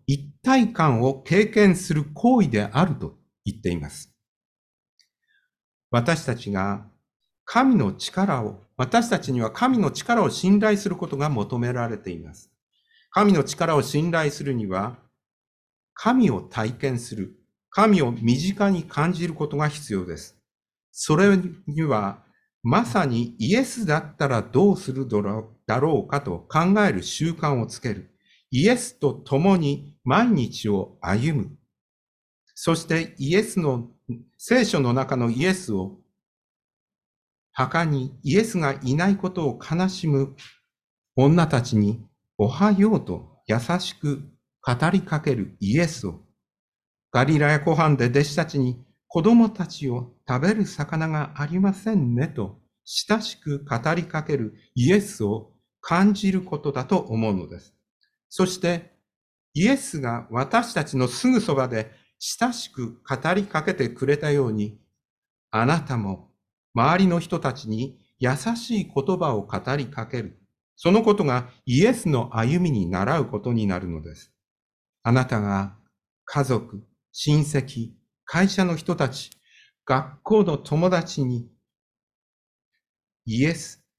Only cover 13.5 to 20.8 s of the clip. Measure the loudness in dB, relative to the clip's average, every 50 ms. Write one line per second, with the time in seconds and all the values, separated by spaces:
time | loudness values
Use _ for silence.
13.5 | -2 -2 0 2 2 2 0 0 0 -2 0 0 0 0 0 -2 -4 -4 -6 -4
14.5 | -4 -4 -4 -4 -4 -4 -4 -6 -8 -12 _ _ _ _ _ _ _ _ _ _
15.5 | _ _ _ _ _ _ _ _ _ -4 0 2 4 4 4 4 2 0 -4 -8
16.5 | -6 -4 -4 -4 -4 -4 -4 -4 -4 -4 -6 -8 -8 -8 -10 -10 -10 _ _ _
17.5 | _ _ _ _ 0 2 4 6 6 4 4 2 -2 0 2 2 2 2 2 -2
18.5 | -2 0 2 2 2 0 -2 -4 -4 -2 0 0 0 -2 -4 -6 -4 -6 -6 -6
19.5 | -2 -2 -2 -2 -2 -4 -8 -6 -6 -4 -4 -6 -10 -12 -12 -18 -20 _ _ _
20.5 | _ _ _ _ _ _